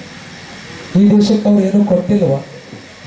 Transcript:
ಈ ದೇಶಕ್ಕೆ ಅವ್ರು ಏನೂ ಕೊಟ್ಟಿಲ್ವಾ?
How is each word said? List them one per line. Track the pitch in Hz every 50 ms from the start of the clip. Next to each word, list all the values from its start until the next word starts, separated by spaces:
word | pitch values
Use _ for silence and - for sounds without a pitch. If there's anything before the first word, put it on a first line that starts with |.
| - - - - - - - - - - - - - - - - - - - 185
ಈ | 202 208
ದೇಶಕ್ಕೆ | 208 208 - - 214 - - 208
ಅವ್ರು | 208 202 185
ಏನೂ | 190 196 208 202
ಕೊಟ್ಟಿಲ್ವಾ? | - 180 180 - - 208 202 175 143 139 139 - - - - - - - - - - - - -